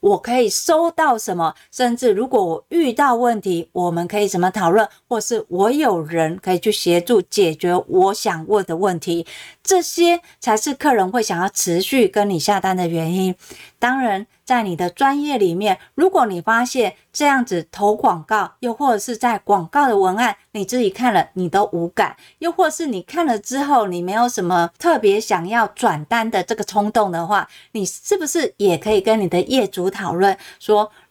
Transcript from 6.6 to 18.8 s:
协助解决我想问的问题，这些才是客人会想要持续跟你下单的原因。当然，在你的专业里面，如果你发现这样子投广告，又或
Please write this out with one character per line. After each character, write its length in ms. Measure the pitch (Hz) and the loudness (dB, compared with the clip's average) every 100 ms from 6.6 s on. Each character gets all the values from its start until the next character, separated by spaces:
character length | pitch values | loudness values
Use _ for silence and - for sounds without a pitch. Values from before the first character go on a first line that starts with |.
| 220 | 0
协 300 | 208 175 170 | 0 2 0
助 220 | 170 226 | 2 2
解 320 | - - 175 | 2 2 2
决 200 | 156 180 | 0 0
我 400 | 180 - 185 190 | 0 0 2 2
想 320 | - 208 165 160 | 0 -4 -6 0
问 160 | 208 180 | 0 0
的 100 | 165 | -2
问 220 | 196 175 | -2 -2
题， 260 | - 170 165 - - - | -4 -6 -6 -14 -20 -12
这 180 | - 381 | 0 0
些 400 | - - 339 349 - _ | 0 0 2 2 -2 _
才 160 | 247 427 | -2 -2
是 180 | 302 | -2
客 180 | 277 302 | -2 0
人 180 | 233 185 | 2 0
会 120 | 240 | -2
想 180 | 214 170 | -2 -2
要 80 | 190 | -4
持 320 | - 185 170 | -2 -2 -2
续 260 | 190 269 202 | 0 2 2
跟 220 | 214 208 | 2 0
你 100 | 175 | 0
下 220 | 175 202 | 0 0
单 160 | 190 185 | 0 -2
的 100 | 170 | -2
原 260 | 165 165 | -2 -2
因。 220 | 185 185 180 - - - _ | -2 -2 -4 -12 -20 -20 _
当 220 | 240 262 | -2 0
然， 260 | 247 196 220 _ | -2 -4 -6 _
在 180 | - 247 | -2 -2
你 140 | 208 170 | -2 -4
的 140 | 180 | -4
专 320 | - 269 285 | 0 0 0
业 160 | 294 254 | -2 0
里 160 | 190 | 0
面， 240 | 170 208 190 - | 2 0 -2 -4
如 160 | - 370 | 0 2
果 160 | 381 233 | 2 0
你 140 | 175 | 0
发 240 | 190 226 | 0 0
现 320 | 247 262 202 - _ | 0 0 -2 -4 _
这 120 | - | -2
样 200 | 294 269 | 2 2
子 240 | 240 175 - | 0 -4 -4
投 240 | - 208 | -2 0
广 280 | 208 247 170 | 2 2 0
告， 300 | 156 220 180 - | -2 -2 -2 -6
又 160 | 240 | -8
或 180 | 233 | -2